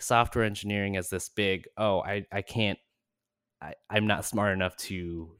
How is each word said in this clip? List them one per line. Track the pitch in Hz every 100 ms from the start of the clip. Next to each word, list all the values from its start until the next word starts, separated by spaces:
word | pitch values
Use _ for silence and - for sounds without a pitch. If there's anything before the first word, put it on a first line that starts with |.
software | - 117 117 120
engineering | 110 101 104 101 98 98
as | 90
this | 92 -
big, | - 101 95 - -
"Oh, | 107 95
I, | - 101 98
I | 104
can't, | 98 117 107 95 _ _ _ _ _ _ _ -
I, | 76 - -
I'm | 104 107
not | 101 -
smart | 107 101
enough | 95 92 -
to, | - 95 87 85 82